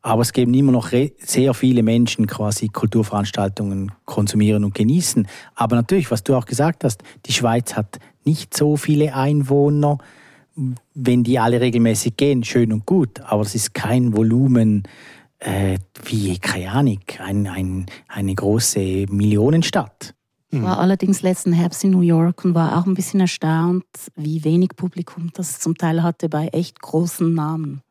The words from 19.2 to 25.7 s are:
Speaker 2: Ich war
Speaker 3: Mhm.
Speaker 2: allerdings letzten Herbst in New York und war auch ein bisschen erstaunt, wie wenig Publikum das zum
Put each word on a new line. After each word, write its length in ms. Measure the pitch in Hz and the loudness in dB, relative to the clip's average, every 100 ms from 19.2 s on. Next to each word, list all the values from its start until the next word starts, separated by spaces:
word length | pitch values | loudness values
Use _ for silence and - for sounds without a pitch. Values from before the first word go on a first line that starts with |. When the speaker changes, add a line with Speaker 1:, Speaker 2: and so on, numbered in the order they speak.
| 104 104 120 165 165 180 107 _ - - _ _ _ | 2 4 4 2 2 -2 -4 _ -20 -20 _ _ _
Speaker 2:
Ich 120 | 139 | -4
war 140 | 143 185 | -2 0
Speaker 3:
Mhm. 40 | |
Speaker 2:
allerdings 380 | 180 196 190 190 | 2 2 0 0
letzten 300 | 185 180 - | 0 0 0
Herbst 320 | 170 170 - | 2 0 0
in 80 | 196 | 2
New 80 | 185 | 4
York 460 | 175 165 170 - 180 | 4 4 2 0 0
und 100 | 165 | 2
war 240 | 160 170 | 2 0
auch 60 | 180 | 0
ein 80 | |
bisschen 260 | 185 - 196 | -2 -2 0
erstaunt, 640 | 180 - 160 160 175 180 - - - - | 0 0 -2 0 2 0 -4 -20 -18 -8
wie 300 | 151 160 156 | -6 -2 2
wenig 240 | 170 185 - | 2 2 -2
Publikum 540 | 185 175 170 - 165 | -8 -6 -10 -8 -10
das 260 | - 175 - | -8 -10 -6
zum 180 | 160 | -6